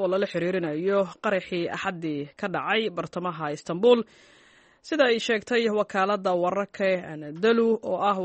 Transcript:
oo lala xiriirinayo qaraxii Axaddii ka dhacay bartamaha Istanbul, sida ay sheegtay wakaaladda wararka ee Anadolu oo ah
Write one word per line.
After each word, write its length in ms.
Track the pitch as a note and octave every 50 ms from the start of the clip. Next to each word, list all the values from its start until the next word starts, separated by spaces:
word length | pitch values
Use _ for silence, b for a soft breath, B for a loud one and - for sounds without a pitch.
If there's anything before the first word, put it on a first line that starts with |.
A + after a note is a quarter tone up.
oo 80 | G3 F3+
lala 180 | F#3 G3 G3+
xiriirinayo 760 | G3 - E3+ E3 F3 F#3 F#3 E3+ D#3 D3+ D#3 F3 G3 G3+ G3 F#3+ E3+ - - -
qaraxii 400 | A3 G3+ F3+ - - F#3 F3 E3+ - -
Axaddii 440 | E3+ - G3 F#3 E3 E3+ D#3+ D3+ C#3+ C#3+ C#3+ - -
ka 60 | G3+ G3
dhacay 420 | E3+ C#3+ - E3 G3+ A3+ A3+ G3+ F3
bartamaha 540 | F3 E3 D#3+ - F#3 F3 F3+ E3 D#3 D#3+ D3 D3
Istanbul, 480 | - - - E3 F3+ G#3+ A#3+ B3 A#3 G#3+ b b b b b b b b b b b b b b b _
sida 220 | - E4 D4+ C4+ B3
ay 80 | A#3 A3+
sheegtay 480 | - - A#3 G#3 F#3+ - B3 A#3 A#3 A3 G#3 G#3
wakaaladda 540 | G3+ - - G3 F#3+ G3 G#3 G3+ F#3+ F#3+ F3+ F3 F3
wararka 420 | F3+ F#3 G3 G3+ - - - G3+
ee 140 | F#3+ F#3+ F3+ - - D#3+
Anadolu 540 | D3+ D3+ D3 D3+ E3 F#3+ A3+ A#3+ A#3 A#3 A3+ A3 - -
oo 160 | - F#3 F3 F#3 G3+
ah 80 | G3+ F#3+ F3+